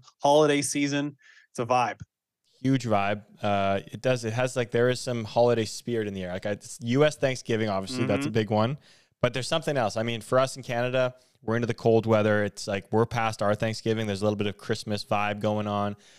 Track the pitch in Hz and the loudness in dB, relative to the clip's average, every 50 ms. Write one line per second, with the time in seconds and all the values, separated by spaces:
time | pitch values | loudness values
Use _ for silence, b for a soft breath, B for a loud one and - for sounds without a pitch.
0 | b b b b - 143 147 151 151 147 143 143 131 - - 143 143 139 143 143 | b b b b 2 6 6 6 6 6 4 2 0 -2 -2 0 0 0 0 -2
1 | 143 147 139 b b b b b b b - - 120 117 127 123 120 104 98 - | -2 -4 -8 b b b b b b b -8 -6 -2 0 2 0 0 0 -4 -10
2 | - _ _ _ _ _ _ _ _ _ _ - - 131 135 127 123 113 104 98 | -16 _ _ _ _ _ _ _ _ _ _ -4 0 0 0 0 2 0 0 2
3 | 98 101 107 101 - _ - - 113 104 101 98 98 98 98 98 - - - 104 | 2 0 -2 -4 -6 _ -14 -6 -2 0 0 2 2 2 0 0 -4 -8 -14 -4
4 | - 127 127 117 113 110 110 127 127 127 - 127 120 - - 117 123 127 123 - | 0 0 0 0 -2 -4 -2 -2 -2 -2 -2 -4 -4 0 2 2 2 2 2 0
5 | - 127 120 117 110 104 - 120 120 120 117 113 107 107 - - - 123 120 113 | -4 -6 -6 -6 -6 -2 2 4 4 6 4 2 0 -2 -6 -10 -6 -4 -4 -2
6 | 104 101 98 95 92 87 90 95 - 104 101 - - - - - 120 117 123 139 | -2 -4 -6 -6 -6 -6 -8 -6 -4 -6 -6 -6 -8 -18 -16 -10 -4 0 2 4
7 | 151 151 - - 139 131 127 - - - 113 107 110 107 98 98 95 92 - 123 | 4 2 2 0 -2 -2 -2 -4 -2 -2 0 0 0 -2 -2 -4 -4 -6 -4 -4
8 | 110 104 101 92 95 107 110 113 107 101 107 107 110 123 147 - b b b b | 0 0 0 0 0 0 0 0 0 2 2 2 2 0 -2 -8 b b b b
9 | b b b - - 123 117 131 123 - 165 165 - 156 147 131 110 98 - 110 | b b b -2 -2 -2 -2 -4 -4 -2 -4 -2 -2 0 0 0 0 0 0 -2
10 | 113 120 117 110 - - 127 131 131 127 - 135 117 - 120 117 123 127 127 131 | -2 -2 -4 -6 -4 2 2 2 2 2 -2 -12 -8 -6 -4 -2 -2 0 0 0
11 | 127 127 - b b b b b - 113 113 120 120 113 110 - - 117 113 113 | 0 0 -2 b b b b b -4 -2 0 0 0 -2 -4 2 4 4 4 6
12 | 107 110 110 107 104 107 104 104 104 101 - - - 107 98 98 - - 110 110 | 4 4 4 4 4 4 2 2 0 -2 -4 -8 -4 -4 -4 -4 -4 0 2 2
13 | 117 - - 117 113 110 107 - 104 101 107 - 117 113 110 - - 113 110 113 | 2 2 0 -2 -2 -2 -2 0 0 0 2 2 0 -4 -4 -2 -2 0 0 0
14 | 110 104 98 95 104 104 107 101 104 104 95 - - - 110 - - 110 104 101 | 0 -4 -2 0 0 0 0 0 -2 -4 -4 -6 -6 -6 -6 -4 -4 -6 -6 -6
15 | - - 107 101 104 104 104 104 104 107 107 107 104 104 104 101 101 101 101 b | -2 -2 -2 -2 0 -2 -4 -2 -2 -2 -2 -2 -2 -2 -2 -2 -2 -2 -4 b
16 | b b b | b b b